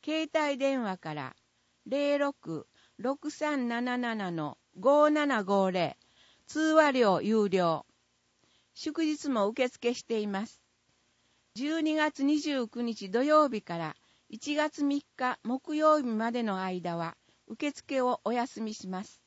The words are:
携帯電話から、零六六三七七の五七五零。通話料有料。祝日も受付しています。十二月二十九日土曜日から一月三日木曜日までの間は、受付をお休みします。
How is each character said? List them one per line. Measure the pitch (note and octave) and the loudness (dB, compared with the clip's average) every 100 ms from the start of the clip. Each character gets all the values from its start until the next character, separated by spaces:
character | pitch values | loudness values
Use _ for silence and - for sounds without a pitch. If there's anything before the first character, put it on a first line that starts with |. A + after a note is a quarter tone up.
携 | - D#4 D#4+ D#4+ | -2 -4 -2 0
帯 | D4+ C4+ | 0 0
電 | C4+ C4+ | 0 0
話 | A3 F#3 | -2 -4
か | D#3+ | -6
ら、 | D3+ C3 - _ _ _ _ - | -8 -8 -12 _ _ _ _ -4
零 | C4+ C#4+ C#4+ | 0 2 2
六 | C#4+ - - D#3+ - _ _ - | 0 -4 -10 -10 -10 _ _ -8
六 | A3 C#4 D4 | -4 -4 -6
三 | - D4+ C#4+ A#3+ | -6 -4 -2 -2
七 | A#3 B3 B3 | -2 -2 -2
七 | A#3+ A3 F#3+ | -2 -4 -4
の | E3+ D3+ - _ - | -4 -4 -8 _ -2
五 | A3 D4 D4+ | 4 6 6
七 | D4+ D4 A#3+ | 4 2 0
五 | F#3+ G3+ F#3+ | 2 4 4
零。 | F3+ D#3 - _ _ - _ _ | 2 0 -4 _ _ -20 _ _
通 | D4 | 0
話 | D#4 D#4 D4+ | 4 6 6
料 | B3+ A3 F3 | 4 4 4
有 | G3+ A3 G#3 | 2 2 2
料。 | F#3 E3+ D#3+ - _ _ _ _ _ _ _ _ | 2 2 0 -4 _ _ _ _ _ _ _ _
祝 | - D#4 D#4 D#4+ | -10 -6 -2 -2
日 | D4+ C#4+ | -2 -2
も | A#3+ G3 | 2 0
受 | A#3 B3 | 2 -2
付 | - A#3+ | 0 -4
し | B3 | -4
て | - A3+ | -4 -4
い | G#3 | -2
ま | G3 A3 | -4 -6
す。 | - _ _ _ _ _ _ _ _ _ - | -12 _ _ _ _ _ _ _ _ _ -8
十 | C#4+ D#4+ | -4 0
二 | D#4 D#4 | 0 2
月 | D4+ - | 0 0
二 | C#4 D4+ | 0 0
十 | D4+ C#4 A3+ | 0 -2 -4
九 | A#3 | -4
日 | A#3+ A3 G3 | -6 -6 -4
土 | A3 | 0
曜 | C#4 D4+ D4 | 4 6 4
日 | A3 | 0
か | - E3+ | -6 -6
ら | D#3+ - _ _ _ | -6 -8 _ _ _
一 | A3 - D4 | -14 -6 -2
月 | D4+ - | -2 -2
三 | C#4+ C#4+ - - | -2 -2 -4 -6
日 | B3+ - | -4 -4
木 | G#3+ C4 - D4+ | -4 -6 -4 2
曜 | D#4 D4+ | 4 4
日 | B3 | 2
ま | A3 A3+ | -2 -2
で | A#3+ | -2
の | A3+ F#3+ | -2 -2
間 | F#3+ F3+ F3 E3+ | -4 -4 -4 -4
は、 | E3 - _ _ _ | -6 -8 _ _ _
受 | A3 D4 | -6 -6
付 | - - C4+ | -6 -6 -2
を | B3 B3 - | 0 0 -2
お | |
休 | A#3+ A#3 - | -2 -4 -6
み | A3 | -8
し | G#3+ F#3 | -8 -8
ま | F#3 | -8
す。 | G#3 - | -10 -18